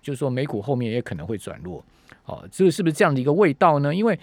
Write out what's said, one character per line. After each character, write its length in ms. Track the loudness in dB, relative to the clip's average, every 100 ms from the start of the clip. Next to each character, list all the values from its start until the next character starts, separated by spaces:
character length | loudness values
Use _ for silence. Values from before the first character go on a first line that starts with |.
就 100 | -10
是 60 | -4
说 100 | -2
美 160 | -2
股 160 | -4 -4
后 160 | -4 -2
面 160 | -2
也 80 | -4
可 140 | -6
能 140 | -8 -8
会 100 | -8
转 220 | -8 -14
弱。 220 | -12 -14 -16 _ _ -20 -14
哦， 180 | -14 -10
这 140 | 2 2
个 60 |
是 100 | 4
不 80 | 0
是 40 |
这 120 | 2 2
样 80 |
的 80 | 2
一 20 |
个 80 | 2
味 220 | 4 2 4
道 240 | 4 4
呢？ 140 | 2
因 120 | 0 0
为， 120 | -2